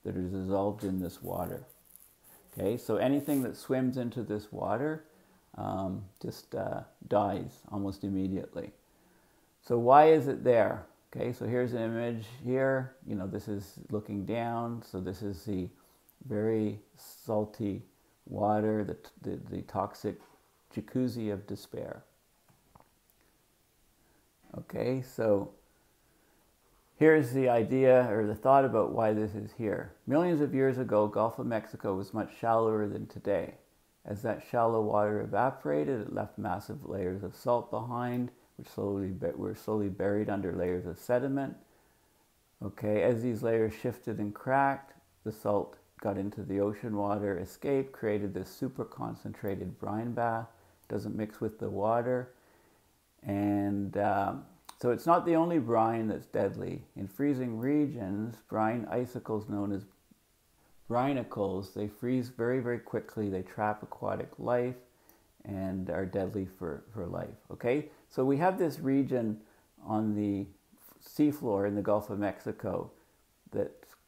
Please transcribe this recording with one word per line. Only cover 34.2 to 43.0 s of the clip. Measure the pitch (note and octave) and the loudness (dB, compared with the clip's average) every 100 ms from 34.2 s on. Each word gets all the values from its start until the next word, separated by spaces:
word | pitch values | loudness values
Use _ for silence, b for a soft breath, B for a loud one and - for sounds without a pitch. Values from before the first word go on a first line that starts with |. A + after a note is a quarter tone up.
that | A#2 G2+ - | -4 -6 -2
shallow | B2 A#2 A2+ | 2 4 4
water | G#2+ G#2+ G#2 G#2 | 2 2 2 0
evaporated, | A2 G#2 B2+ C3+ D3 D3 D3 C3 | -2 0 0 0 -2 0 0 -2
it | G2+ | -4
left | G#2 G#2 - | -6 -6 -6
massive | G2+ F#2 - G#2+ - | -6 -6 -6 -12 -8
layers | G2 F#2 F#2+ | -4 -4 -4
of | G2+ - | -8 -6
salt | A#2+ A#2+ A2+ | 0 0 0
behind, | A#2 A#2+ A#2+ B2 B2 B2 b b - | -6 -4 -4 -4 -4 -4 b b -20
which | - | -12
slowly | - G#2 G2 F#2+ | -6 -2 -2 -4
bu-, | F#2 - - | -4 -4 -4
were | G2+ G#2 | -6 -6
slowly | - G#2+ G2+ | -2 0 -2
buried | F#2+ G2 G#2 G#2+ | 0 0 0 0
under | G2+ F#2+ | -2 -2
layers | F2+ F2+ F2+ F2+ | -2 0 -2 -4
of | E2+ | -10
sediment. | - B2 C3+ C#3 C3+ - b b b b b b b _ _ _ | 0 0 2 -2 -4 -8 b b b b b b b _ _ _
Okay, | G#2 - G#2+ G#2+ | -12 -4 0 4